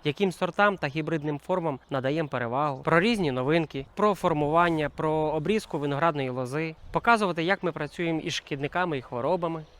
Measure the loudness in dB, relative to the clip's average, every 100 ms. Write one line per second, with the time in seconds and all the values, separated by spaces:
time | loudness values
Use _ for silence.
0 | -4 0 0 0 -4 2 2 2 -4 -4
1 | -2 -2 -2 -6 -2 -2 -2 -4 _ -2
2 | 0 -2 -2 -4 -2 0 -2 -2 4 4
3 | 4 2 0 0 2 2 0 -6 -8 0
4 | 0 2 0 2 2 4 4 2 -2 -2
5 | 0 2 0 0 2 0 0 -4 -2 2
6 | 2 2 -4 -4 -4 -4 -6 -8 -6 -2
7 | 2 4 2 0 0 0 0 -2 -8 -2
8 | -2 0 -2 -6 -6 -6 -4 -2 -2 -2
9 | -4 -4 0 0 -2 -6 -10